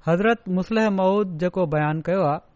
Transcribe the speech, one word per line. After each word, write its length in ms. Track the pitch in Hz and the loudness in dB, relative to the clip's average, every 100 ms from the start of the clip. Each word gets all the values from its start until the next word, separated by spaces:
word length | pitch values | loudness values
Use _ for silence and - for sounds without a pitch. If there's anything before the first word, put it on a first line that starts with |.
| - | 0
حضرت 320 | 175 214 233 - 185 | 2 2 0 -2 -4
مصلح 300 | 180 220 220 196 | -2 0 2 2
موعود 260 | 185 202 202 160 | 2 2 -2 -2
جيڪو 240 | 180 190 175 | -4 -2 -2
بيان 240 | 151 151 156 160 | 0 0 -2 -2
ڪيو 140 | 190 160 | 0 0
آهي 120 | 156 - | -2 -8